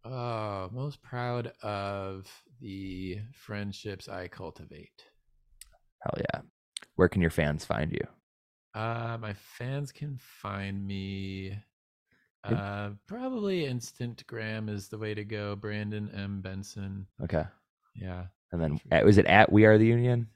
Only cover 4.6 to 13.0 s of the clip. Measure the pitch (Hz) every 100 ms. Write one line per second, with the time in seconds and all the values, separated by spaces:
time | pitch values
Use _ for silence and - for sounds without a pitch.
4.6 | 78 73 - _ - _ _ _ _ _
5.6 | - _ _ _ - - - - - _
6.6 | _ - - - 90 98 85 - 76 76
7.6 | - - 80 - - _ _ _ _ _
8.6 | _ 107 110 117 117 117 107 101 - -
9.6 | 120 139 143 - 147 135 - - 104 98
10.6 | 98 98 98 98 95 98 95 95 95 101
11.6 | - _ _ _ _ _ _ _ - 110
12.6 | 101 101 101 104